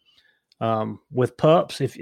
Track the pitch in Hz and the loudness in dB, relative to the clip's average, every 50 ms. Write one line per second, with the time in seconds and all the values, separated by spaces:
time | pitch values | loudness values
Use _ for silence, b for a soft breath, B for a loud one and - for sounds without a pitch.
0 | _ _ _ _ _ _ _ _ _ _ _ _ 113 113 113 110 110 110 107 - | _ _ _ _ _ _ _ _ _ _ _ _ -4 -2 -2 -2 -4 -6 -10 -14
1 | _ _ - 127 123 120 - - - 156 160 180 - - - - 139 123 - - | _ _ -2 -2 0 -2 0 2 4 4 4 4 2 -2 -6 -6 -6 -6 -6 -6